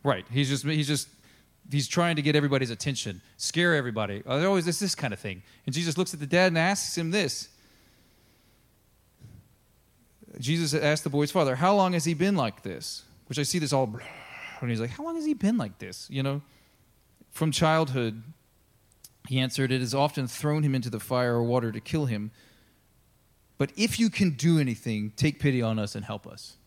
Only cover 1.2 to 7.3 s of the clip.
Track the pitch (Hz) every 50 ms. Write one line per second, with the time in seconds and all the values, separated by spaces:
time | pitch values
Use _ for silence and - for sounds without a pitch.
1.2 | _ - - - _ _ _ _ _ - 143 143 127 - - 175 170 170 165 151
2.2 | 139 151 147 151 143 143 139 131 131 117 117 - - 143 135 - - 110 92 90
3.2 | _ - _ - - - - 160 175 175 165 147 127 123 107 110 104 98 101 101
4.2 | - - 127 143 170 196 196 185 160 175 160 - 208 180 - - 147 123 104 -
5.2 | - 104 92 92 - - - _ _ - 123 160 175 165 139 170 185 - - 151
6.2 | 147 135 170 175 185 185 165 165 165 185 - - - - - 170 165 160 175 214
7.2 | 180 127